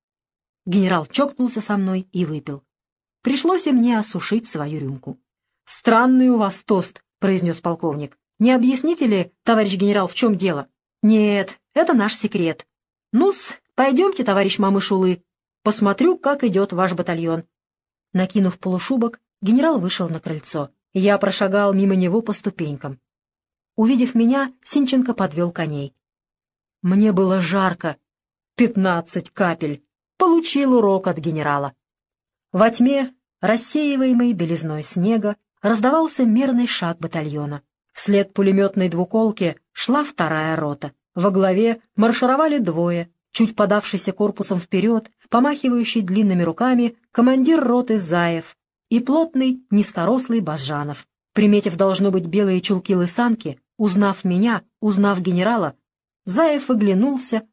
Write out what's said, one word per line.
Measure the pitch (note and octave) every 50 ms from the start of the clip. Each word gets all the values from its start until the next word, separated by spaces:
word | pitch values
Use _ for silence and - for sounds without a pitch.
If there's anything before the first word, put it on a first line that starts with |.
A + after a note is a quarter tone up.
| _ _ _ _ _ _ _ _ _ _ _ _ _
Генерал | F#3+ F3 G3+ F#3+ F#3 F3+ E3+ D3+
чокнулся | - - - C#4+ C#4+ - - B3+ A#3+ A#3 A3
со | G#3 - G#3
мной | G3+ G3 F#3+ F#3+ F#3 F#3 - -
и | F3 F3+
выпил. | D#3 D#3 D3+ D3 - C#3+ C#3 - _ _ _ _ _ _ _ _ _ _ _ -
Пришлось | A#3+ C4+ C4+ - E4 F#4+ F4+ - D4+
и | C#4
мне | B3 A#3 A#3+ A#3+
осушить | A3 G#3 - - F3+ - - G#3 A3+ A3+ -
свою | - D#3 D3 D3 D3+ D3+
рюмку. | C#3 C3 C#3 C3 - C#3 B2+ - _ _ _ _ _ _ _ _ _
"Странный | - - - - - A3+ A3+ A#3+ B3+ C4 B3+ B3+ B3+
у | B3
вас | A3+ G#3+ G3 F#3+ - -
тост", | - A3 F#3 F3 - - - _ _ _ _
произнес | - G3 F#3+ F#3 F3 E3+ E3 E3+
полковник. | - F3 E3+ E3 - E3 C#3+ D3 D3 C3+ - _ _ _ _ -
"Не | G#3+ A#3+ B3+
объясните | B3+ A#3 B3+ C4 B3+ - D#4 E4+ D#4+ D4
ли, | A#3 G#3 F#3+ F3 - _ _ _
товарищ | - A#3 A3 A3 G3+ F#3
генерал, | F#3 G3 G3+ G3+ G3+ F#3+
в | F3 -
чем | - - A#3 G#3
дело?" | F3+ F3+ F#3+ E3 C#3+ D3 - _ _ _ _ _ _ -
"Нет, | G#3+ A3 A3 G#3+ G#3 G#3 G3+ F#3+ F#3+ - - _ _ -
это | C#4+ E4 F4 E4+
наш | A#3+ - G#3+ -
секрет. | - - G#3 - G3+ F3 E3 D#3+ - - _ _ _ _ _ _ _ _ _ -
Ну-с, | A3 E4+ G4+ G4 - - - - - _ _ _
пойдемте, | - B3+ C4+ C4+ B3+ F#4 G4+ F#4+ - B3
товарищ | - G3 F#3+ G3 G3 F#3+ -
Мамышулы, | G3+ G3 G3 G3 G3 - G3+ F#3+ F#3 F#3 F3+ F3 _ _ _ _ _ _ _ _ -
посмотрю, | G#3+ G#3 - G#3 G3+ G3 - - F4 F#4 -
как | - C#4 C#4+ C#4+ C4
идет | A#3 F3+ F#3+ G3 G3 -
ваш | E3+ F#3 F#3 F3+
батальон". | F3 F3 - F3 E3 E3 E3 E3 E3 E3 _ _ _ _ _ _ _ _ _ _ _ _ _ -
Накинув | F#3 F#3 F#3 - G#3+ F#3+ F#3 F3 -
полушубок, | - F#3+ F#3 F3+ - - C4 C4 A3+ A3+ A#3 - _ _ _ _
генерал | - F#3+ A3 B3+ C#4 E4 D#4+ B3
вышел | F3 F3+ - - F#3+ E3
на | D#3+ D#3+
крыльцо. | - - D#3+ D#3 - - - D#3+ C#3+ - _ _ _ _ -
Я | F#3+ F#3 G3+ G3+ G3
прошагал | G3+ G3 F#3+ - G#3 G3 F#3+ G3+ G3+ G3+ G3
мимо | F#3+ G3 G3 F#3+
него | F#3 F#3 F3+ F3 A3+ A3+
по | A3+ G#3
ступенькам. | - - G#3 F#3+ - E3+ D3+ C#3+ C3+ - D3 C3+ C3 _ _ _ _ _ _ _ _ _ _ _ _ _ _ _
Увидев | - A3 A3+ C#4 A#3+ B3 A#3+ -
меня, | A#3 A#3 A#3 B3+ C#4 C#4 B3+ - _ -
Синченко | - - D4 C#4+ B3+ - C4 B3+ B3+ A3+
подвел | - G3 F#3 D3 D#3+ F3 F3 E3+
коней. | - E3+ D#3 D3+ D3 C#3+ C#3 - _ _ _ _ _ _ _ _ _ _ _ _ _ _ _ _ _
Мне | - F3+ F#3 G3+ G#3+ A3 G3+
было | F3 F#3+ F#3 F#3 F#3+ F3+
жарко. | D#3+ F3+ G3 F#3+ - F3+ - - E3 D3 - _ _ _ _ _ _ _ _ _ _ _
Пятнадцать | - A#3+ A3+ A#3 G3 F#3+ F#3+ F3 E3+ E3 - - F3+ E3+ -
капель. | - - G3+ F3+ E3 E3 E3 D3+ D3 C#3+ _ _ _ _ _ _ _
Получил | - D4 E4 E4 E4+ E4 - - C#4 C#4 C4+ B3+
урок | A#3+ G#3+ G3+ G3 F#3+ F#3+
от | F#3+ F3 D3+
генерала. | D3+ E3+ D#3 D#3 D3 D3 C#3+ C#3+ C#3+ C#3 - _ _ _ _ _ _ _ _ _ _ _ _ _ _ _ -
Во | F#3 G#3+ A3+
тьме, | A3+ - A#3+ B3+ C#4 C#4 C4+ C4 - _ _ _ _ _ -
рассеиваемой | F#3+ A3 A#3 - - - D4+ D4+ D4 C#4 C4+ C4 C4 B3+ A#3+ B3 A#3+ A#3
белизной | F3 E3+ D#3+ E3+ E3 D#3 D#3+ D3+ D3+ D3+
снега, | - - F#3+ F3 G#3 A3+ A3+ G3+ G#3 G#3 - _ _ _ _
раздавался | - G#3 A#3 G#3+ G#3 B3+ C#4+ D#4+ D#4+ D#4 - - C4
мерный | A3+ G#3+ A#3 C4+ C4 C4 A#3+ A#3+
шаг | A#3 - - - E3+ E3+ E3+
батальона. | E3 D#3+ - E3+ D3+ D3+ D3 D3+ D3 D3 D3 C#3+ - _ _ _ _ _ _
Вслед | - - - G3+ G3 G3 G3 -
пулеметной | - G3 G3 F#3+ G3 G3 G3 G3 G3+ F#3 F3+
двуколке | E3 E3+ F3+ F3 - A3 A3+ A3 G#3 - F#3+ E3+ - - _ _ _
шла | - - - A#3+ D4 D4
вторая | D4 - - F3 D#3 D#3+ D#3 D#3 D#3+ D#3+
рота. | D#3 D3+ D3 C#3+ C#3+ - C#3+ - _ _ _ _
Во | F#3 F3 G#3
главе | F#3+ F#3+ F#3+ F#3+ F#3 F#3+ A3 A3+ A3+ A3+ - _ _
маршировали | - G#3 A#3 A#3+ - B3+ B3 C4 C4+ D#4+ D#4+ D4
двое, | C#4+ A3+ E3+ D#3+ D#3+ E3+ F3 F3 F3 E3+ E3+ _ _ _ _ -
чуть | - A#3 G#3+ A3+
подавшийся | - G#3 G3 G#3 G#3 G3+ - - F#3+ - - F#3
корпусом | - G#3 G#3 G3+ - G3 - G3 F3+
вперед, | E3+ - - F#3 F#3 A3 A#3 A3 A3+ - _ _ _ _
помахивающий | - A#3 B3+ D4 D4 C#4+ - C4 B3 A#3+ A#3 A3+ - A#3
длинными | G#3 F3+ F#3 G#3 A3 G3+ F#3 F3+ F3
руками | D#3+ E3 - - B3+ B3+ A#3+ A#3+ A#3 A#3 _ _ _
командир | - - A#3 B3+ C4 C4 C4 C#4 E4 D#4+ C4+
роты | A#3 A#3+ B3 B3 B3 A3 G#3+
Заев | F#3 D#3+ E3+ F3 F3 E3+ E3+ E3 E3 - - _ _ _ _ _ _ _
и | A#3 A#3
плотный, | B3 B3 C4+ D#4+ E4 D#4+ - C4 C4 C4 B3+ B3+ - _
низкорослый | - G#3 G3+ - - F#3 E3 F3+ A#3+ C4 B3+ - A#3 A#3
Базжанов. | F#3+ D3+ D3+ D#3 C3+ C3+ D3+ C#3+ D3 D3 D3 - - _ _ _ _ _ _
Приметив, | - G#3+ G#3 G#3 G#3 G3+ G3+ E3+
должно | E3 G3 F#3+ F#3+ F#3+ G3 G3+
быть, | F#3 F#3+ E3+
белые | E3+ D#3+ G3+ G#3 G3 F#3 F#3
чулки-лысанки, | F3 - G#3 F#3 F#3 - G3 F3+ F3 F3 - - A#3+ A#3+ A3+ A3+ - D#3+ C#3 - _ _ _
узнав | - A3 G#3 F3+ G3+ G3+ G3+ F#3+ - -
меня, | F#3+ F3+ F3+ G#3 A#3+ A3+ F#3 - _ _ _
узнав | - G#3+ G3+ F#3+ G3+ G3+ G3+ F#3
генерала, | F3+ F#3 F3+ F3 F#3 G#3 A#3+ A3+ F#3 D3 B2+ _ _ _ _ _ _ _ _ _ _
Заев | - F3+ A#3 E4 D#4+ D4+ C#4+ C#4 -
оглянулся, | B3+ A3 G#3 G3+ F#3+ F#3 A3 C#4+ C#4 B3+ - - - G#3+ - _